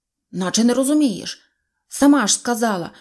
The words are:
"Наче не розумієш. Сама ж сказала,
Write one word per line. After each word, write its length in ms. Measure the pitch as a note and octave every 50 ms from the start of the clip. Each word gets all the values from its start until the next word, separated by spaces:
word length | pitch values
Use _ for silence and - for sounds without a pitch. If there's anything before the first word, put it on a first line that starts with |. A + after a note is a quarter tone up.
| _ _ _ _ _ _
"Наче 320 | - F3 F#3 - - G#3+ A3+
не 100 | A#3+ B3
розумієш. 680 | B3+ C4+ C4 D4+ D4+ D4 B3 F#3 - - - - - _ _ _ _ _ _ _ _ _ _
Сама 400 | - - C4+ C#4+ D4 C#4 A3 G3
ж 60 | -
сказала, 580 | - - B3 A#3+ A3 A#3+ A3+ G3+ F3+ D#3+ - - -